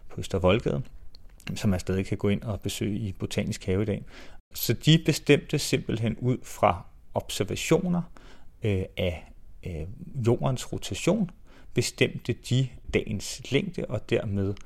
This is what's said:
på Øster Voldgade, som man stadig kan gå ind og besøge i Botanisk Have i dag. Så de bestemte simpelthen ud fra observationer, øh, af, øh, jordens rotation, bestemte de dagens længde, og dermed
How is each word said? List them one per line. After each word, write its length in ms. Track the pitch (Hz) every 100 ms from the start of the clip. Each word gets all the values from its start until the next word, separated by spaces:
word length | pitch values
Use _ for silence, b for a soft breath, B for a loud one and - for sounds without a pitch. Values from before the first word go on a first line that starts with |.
| -
på 120 | -
Øster 180 | - 95
Voldgade, 440 | 90 107 - 71 - - - - - - -
som 160 | 95 107
man 100 | 92
stadig 260 | - 92 98
kan 120 | 101
gå 100 | 104
ind 140 | 101
og 180 | 117 95
besøge 380 | - - 110 104
i 140 | 110
Botanisk 520 | 92 101 - 101 107
Have 180 | - 92
i 20 |
dag. 200 | 107 98 - B B B -
Så 180 | - -
de 300 | 120 - 160 -
bestemte 520 | 151 - 139 - 147
simpelthen 580 | - 135 - 107 110 -
ud 180 | 123 120
fra 420 | - - 104 92 - - -
observationer, 880 | 113 - - 98 - - 165 180 175 170 b b b b -
øh, 200 | 107 95 92 -
af, 360 | 92 85 - - - - -
øh, 200 | 82 82 117 - 139 113
jordens 460 | 123 139 127 -
rotation, 580 | - - 98 - 214 190 - b b b
bestemte 580 | - - - 127 - -
de 360 | 117 - 123 131 - -
dagens 560 | 107 - 104 - - -
længde, 340 | 139 202 - -
og 220 | 110 -
dermed 440 | 151 107 98 98 101